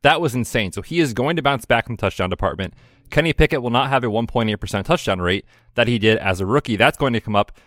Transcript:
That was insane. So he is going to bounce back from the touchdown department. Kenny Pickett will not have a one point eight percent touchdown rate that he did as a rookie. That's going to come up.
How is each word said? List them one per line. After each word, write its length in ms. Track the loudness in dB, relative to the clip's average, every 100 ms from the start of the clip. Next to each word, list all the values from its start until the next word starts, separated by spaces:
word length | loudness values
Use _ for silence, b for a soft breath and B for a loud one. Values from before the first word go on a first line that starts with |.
That 180 | 2 2
was 140 | 0
insane. 380 | -2 -2 -2 -4
So 100 | -6
he 180 | -4 0
is 120 | 0
going 220 | 0 -2 0
to 60 |
bounce 220 | 0 -2
back 220 | 0 0 0
from 100 | -4
the 40 |
touchdown 280 | -4 -2 -4
department. 460 | -2 -4 -4 -8 b b b b
Kenny 240 | 0 0
Pickett 300 | 2 2 2
will 80 | 0
not 180 | 0 2
have 160 | 0
a 60 | 0
one 160 | -2 -2
point 240 | -2 -2
eight 60 | -2
percent 300 | -4 -6 0
touchdown 340 | -2 0 -2
rate 240 | 0 -2 -4 b b -2
that 120 | 0
he 100 | 2
did 200 | 2 2
as 220 | 0 -2
a 60 | 0
rookie. 300 | 0 0 2
That's 220 | 2 2
going 140 | -2
to 80 | -2
come 160 | 0 0
up. 160 | 0 b